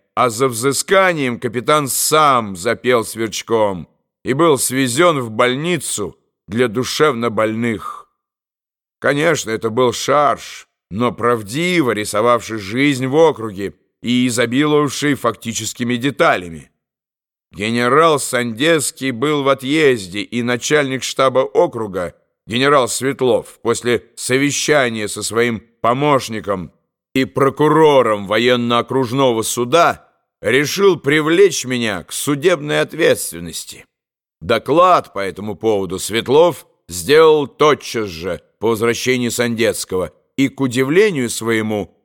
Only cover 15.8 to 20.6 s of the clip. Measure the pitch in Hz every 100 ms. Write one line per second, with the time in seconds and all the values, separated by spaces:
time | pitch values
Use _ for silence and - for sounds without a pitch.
15.8 | 120 123 135 - 160 113 87 80 67 _
16.8 | _ _ _ _ _ _ _ 80 107 120
17.8 | 123 143 165 143 - 123 120 110 156 160
18.8 | - - 135 113 147 151 139 131 127 156
19.8 | 147 123 92 101 - 120 120 123